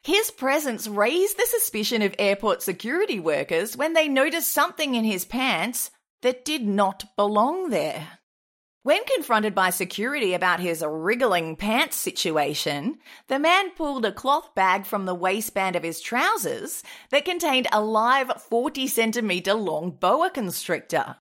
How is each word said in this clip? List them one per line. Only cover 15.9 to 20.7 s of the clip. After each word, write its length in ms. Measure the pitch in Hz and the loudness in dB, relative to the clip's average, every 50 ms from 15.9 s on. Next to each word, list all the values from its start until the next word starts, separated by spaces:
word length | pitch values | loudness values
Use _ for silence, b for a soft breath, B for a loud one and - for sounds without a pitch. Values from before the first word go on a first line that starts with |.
| 160 - | -8 -8
trousers 840 | - - 233 247 302 381 440 359 214 156 - 110 - 330 - - B B B B B B | -8 -4 -2 0 0 0 0 0 -2 -4 -4 -6 -6 -8 -10 -12 B B B B B B
that 140 | 262 285 294 | 0 0 0
contained 420 | - 349 349 - 311 269 254 240 - | 0 -4 -2 0 2 2 2 2 2
a 80 | - 214 | 0 0
live 500 | 214 220 220 214 226 240 262 269 262 254 - - | 2 2 2 2 4 4 4 2 2 0 -4 -6
forty 460 | - - 226 233 247 302 - 262 262 | -4 -2 -2 0 0 0 -2 -4 -4
centimeter 680 | 277 - - 226 226 220 240 220 208 180 180 170 196 202 | -2 0 0 0 2 0 0 0 0 -2 0 0 0 0
long 360 | 226 208 170 156 151 165 180 | 0 0 -2 -2 -2 -4 -6
boa 400 | 143 - - 185 233 302 339 381 | -4 0 2 4 4 4 2 0
constrictor. 840 | 370 285 214 180 156 - - - | 0 -2 -4 -4 -6 -6 -4 -4